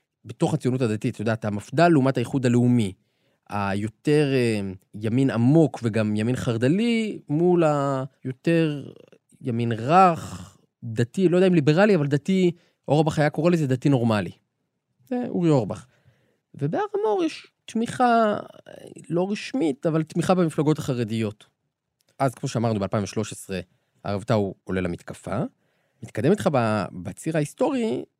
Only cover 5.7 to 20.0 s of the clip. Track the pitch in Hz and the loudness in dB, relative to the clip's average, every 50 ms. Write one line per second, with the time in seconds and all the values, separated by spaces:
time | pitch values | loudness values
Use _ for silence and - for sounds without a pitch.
5.7 | - - 113 117 101 110 107 107 107 107 107 120 127 123 - 127 113 110 120 131 | 0 -4 -4 -2 0 0 0 0 0 0 0 -2 -2 -2 -2 -2 -2 0 0 0
6.7 | 170 202 233 240 233 226 220 208 - 156 - - 147 156 170 180 180 170 165 151 | 2 2 0 0 0 0 -2 -4 -6 -10 -8 -4 -2 0 2 2 4 4 4 2
7.7 | 147 143 139 143 135 131 131 135 _ _ - 131 127 _ - 170 170 165 165 151 | 2 0 0 -2 -2 -4 -4 -8 _ _ -10 -10 -10 _ -2 0 2 2 2 0
8.7 | 147 139 - - - - - _ - _ _ _ _ - - 127 117 117 117 117 | -2 -6 -10 -14 -18 -20 -20 _ -20 _ _ _ _ -10 -6 -4 -2 -2 -2 -2
9.7 | 113 110 113 135 165 185 190 180 165 - - - - - 92 - _ _ _ _ | -4 -4 0 2 6 6 6 6 4 0 -6 -12 -12 -14 -16 -18 _ _ _ _
10.7 | _ - - 117 110 120 120 - - 196 190 160 170 180 190 190 180 165 135 147 | _ -14 -12 -8 -2 -2 -2 -2 0 0 2 4 4 4 4 4 4 4 4 4
11.7 | 151 175 202 220 196 160 143 143 139 143 - - 190 185 185 175 165 - _ _ | 4 4 4 4 4 2 2 0 -2 -2 0 0 0 2 2 2 0 -2 _ _
12.7 | _ _ - - 135 151 156 160 - 156 147 147 - - 151 175 175 165 151 127 | _ _ -4 0 2 2 2 2 2 0 0 0 0 0 2 2 2 2 0 0
13.7 | 127 127 - 147 139 123 117 113 107 104 90 82 - _ _ _ _ _ _ _ | -2 0 2 2 2 4 2 2 2 0 -2 -4 -10 _ _ _ _ _ _ _
14.7 | _ _ _ _ _ _ _ - 247 247 247 - - 185 175 165 151 131 107 87 | _ _ _ _ _ _ _ -8 -6 -6 -6 -4 -4 0 2 2 2 2 2 -2
15.7 | - - - _ _ _ _ _ _ _ _ _ _ _ _ _ - - 143 147 | -8 -10 -12 _ _ _ _ _ _ _ _ _ _ _ _ _ -12 -8 -6 -4
16.7 | 208 339 427 403 - 392 427 440 415 381 339 311 - - - - _ _ - - | -4 -4 -4 -4 -4 -4 -2 -2 0 0 -2 -4 -4 -8 -20 -20 _ _ -16 -8
17.7 | - 220 233 - - - 247 240 233 233 226 214 202 - - - - - - - | -4 -4 -4 -4 -2 0 2 2 4 4 2 0 -2 -4 -8 -14 -20 -20 -20 -20
18.7 | - - - - - - - - 160 170 185 196 208 - - - - 262 165 156 | -20 -20 -20 -20 -20 -18 -10 -4 -2 -2 -2 -2 -4 -8 -8 -6 -4 -2 -2 -2
19.7 | 135 - - 170 151 160 | -2 -2 -2 -2 0 0